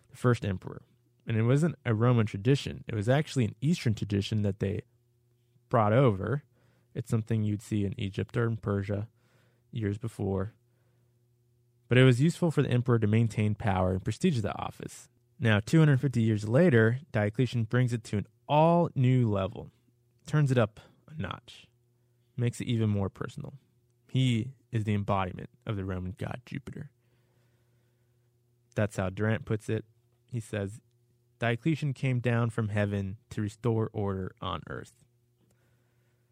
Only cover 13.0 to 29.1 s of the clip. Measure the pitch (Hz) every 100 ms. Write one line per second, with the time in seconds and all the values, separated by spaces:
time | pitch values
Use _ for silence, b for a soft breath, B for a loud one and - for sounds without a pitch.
13 | 107 113 117 110 107 104 104 92 92 95
14 | 107 107 185 135 98 - - - - -
15 | - _ _ - 117 104 - 160 156 131
16 | 143 120 110 107 104 123 180 117 113 123
17 | - 113 104 107 127 123 110 123 127 117
18 | - 104 - _ - 147 160 170 170 -
19 | 127 127 117 101 95 - 73 _ _ _
20 | _ _ - 151 143 123 107 - - _
21 | _ 156 92 - - - - _ _ _
22 | _ _ _ - 120 - - 117 110 101
23 | 98 - - - - - _ _ _ _
24 | _ 127 127 117 120 - _ 117 104 104
25 | 101 101 92 92 - _ - 104 95 90
26 | 92 - - - - - - - 147 _
27 | _ _ _ _ _ _ _ _ _ _
28 | _ _ _ _ _ _ _ - 104 -
29 | 95